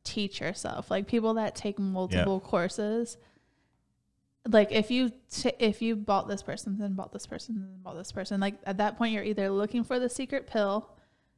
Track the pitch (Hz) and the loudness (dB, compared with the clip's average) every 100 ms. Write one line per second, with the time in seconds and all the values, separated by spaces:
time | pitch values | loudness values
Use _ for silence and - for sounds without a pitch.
0 | - 214 202 - 160 - - - - 190 | -8 -4 -4 -4 -6 -6 -8 -6 -2 -2
1 | 202 233 220 220 214 - 208 202 196 185 | 2 2 2 2 -2 -4 -6 -2 -2 -2
2 | 185 180 196 190 - 190 185 - 208 233 | 0 2 2 0 0 0 0 -2 -2 0
3 | 233 - _ _ _ _ _ _ _ _ | -2 -8 _ _ _ _ _ _ _ _
4 | _ _ _ _ 233 214 208 220 214 247 | _ _ _ _ 6 6 8 4 2 2
5 | 247 247 - - 247 - 226 208 226 214 | 2 0 -12 -2 -2 2 2 2 0 0
6 | 208 196 185 196 - 139 208 196 202 190 | 2 2 2 -6 -6 -6 -4 -2 -2 -4
7 | - 202 - - - 220 190 190 185 165 | -6 -12 -12 -12 -6 -6 -8 -14 -12 -12
8 | 196 202 185 202 196 208 196 196 208 220 | -8 -8 -2 0 0 -2 -6 0 0 2
9 | 233 214 214 208 196 196 214 240 226 247 | 0 0 0 0 2 2 0 -2 0 0
10 | 247 262 262 277 - 226 196 208 - - | 0 -2 -4 -4 -2 0 2 0 -4 -20
11 | _ _ _ | _ _ _